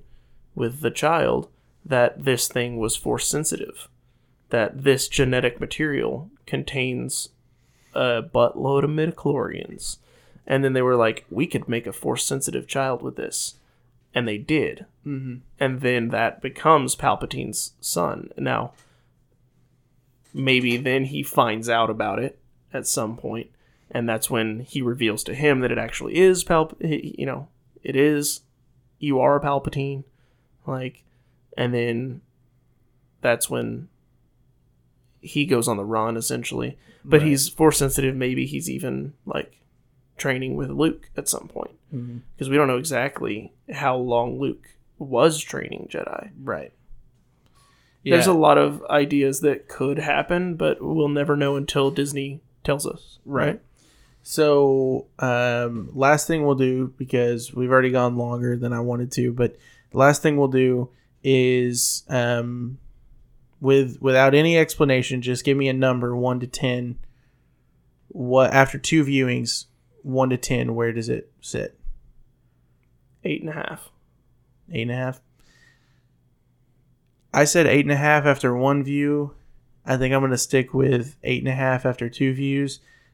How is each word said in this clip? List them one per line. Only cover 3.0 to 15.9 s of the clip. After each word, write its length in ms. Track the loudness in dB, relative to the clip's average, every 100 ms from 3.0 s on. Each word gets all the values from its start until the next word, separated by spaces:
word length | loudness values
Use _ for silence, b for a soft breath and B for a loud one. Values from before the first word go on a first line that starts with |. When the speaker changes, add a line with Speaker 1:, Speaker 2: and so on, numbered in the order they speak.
| -4 -2 -2
Speaker 1:
sensitive, 600 | -2 -4 -6 -8 -14 -20 _ _ _ _ _ -4
that 340 | 0 0 0
this 240 | 2 2 2
genetic 520 | 0 2 2 0 -2
material 680 | -8 -4 -2 -2 -2 -4 -10 _ -8
contains 840 | -8 -6 -4 -4 -4 -6 -8 -10 _ _ _ _ _ _
a 280 | -2 0 0
buttload 600 | 0 2 2 2 0 0
of 60 | 0
midichlorians. 1080 | 0 -2 -2 -2 -2 -2 -6 -12 -12 -12 -12 b b b b b
And 160 | 0
then 100 | 0
they 80 | 2
were 140 | 2 4
like, 300 | 2 0 -6
"We 160 | -4 -2
could 240 | -4 -4
make 160 | -4 -6
a 80 |
force 320 | -8 -4 -4 -2
sensitive 400 | -4 -4 -6 -4
child 360 | -4 -2 -4
with 120 | -6 -8
this." 440 | -8 -8 -10 -12 _ _ _ _ _ -4
And 120 | -4
they 120 | -4
did. 480 | -2 0 0 -4 -16 _ -10
Speaker 2:
Mm-hmm. 300 | -8 -10 -12 -14 -4
Speaker 1:
And 220 | -4 0
then 280 | 0